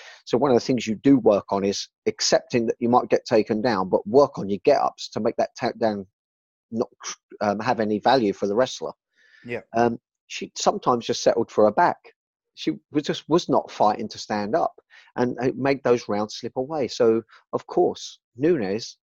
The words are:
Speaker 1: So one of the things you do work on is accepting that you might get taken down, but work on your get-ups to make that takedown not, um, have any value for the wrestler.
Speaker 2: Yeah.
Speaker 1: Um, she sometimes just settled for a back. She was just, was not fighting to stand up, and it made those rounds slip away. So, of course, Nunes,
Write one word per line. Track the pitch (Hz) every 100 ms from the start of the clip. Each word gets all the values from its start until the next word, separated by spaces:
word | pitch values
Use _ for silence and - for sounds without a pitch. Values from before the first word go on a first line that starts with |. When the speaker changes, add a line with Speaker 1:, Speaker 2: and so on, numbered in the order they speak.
| - -
Speaker 1:
So | - 123
one | 139
of | 117
the |
things | - 127 113
you |
do | 104 139 139
work | 110 98 -
on | 98
is | 98 98 - _ -
accepting | - - 175 - 123 113
that | -
you | 120
might | 123 127
get | - -
taken | 113 104 107
down, | 123 101 92
but | 104 101
work | 127 139 -
on | 98
your | 101
get-ups | - 143 - - -
to | 117
make | 110 -
that | 107 -
takedown | 120 - 113 104 92 _ _ _ _ _ _
not, | 113 - _ - - _ -
um, | 104 101
have | 113 113
any | 107 104
value | 120 131 107
for | 95 101
the |
wrestler. | 104 127 - 76 - _ _ _ _
Speaker 2:
Yeah. | 120 117 - 113
Speaker 1:
Um, | 117 117 _ _ -
she | - - -
sometimes | - 202 156 123 -
just | 120
settled | - 107 113
for | - 107
a |
back. | 101 170 - - _ _ _ _
She | - - 156 _
was | 143
just, | 147 170 -
was | 165 -
not | 120 -
fighting | - 107 107 107
to | -
stand | - 107 104
up, | 156 - _ _ - - -
and | 123 -
it | 127 123
made | 135 139
those | 127 123 -
rounds | 104 107 -
slip | 117 -
away. | 131 160 117
So, | - 117 113 - - _
of | 127 -
course, | - 165 101 - - _ 117
Nunes, | 151 170 95 104 - -